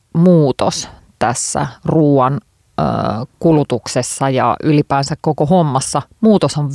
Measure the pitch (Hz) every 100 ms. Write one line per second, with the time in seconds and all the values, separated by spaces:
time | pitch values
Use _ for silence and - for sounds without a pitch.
0 | _ 160 180 170 143 - 196 - - -
1 | _ - 120 123 - - 143 - 151 156
2 | 147 139 127 143 _ _ _ - 78 110
3 | - 104 127 - 165 151 143 120 - 131
4 | 123 - 135 131 120 - 151 147 143 135
5 | 135 151 - 147 147 185 156 131 - 147
6 | - - 220 202 143 151 143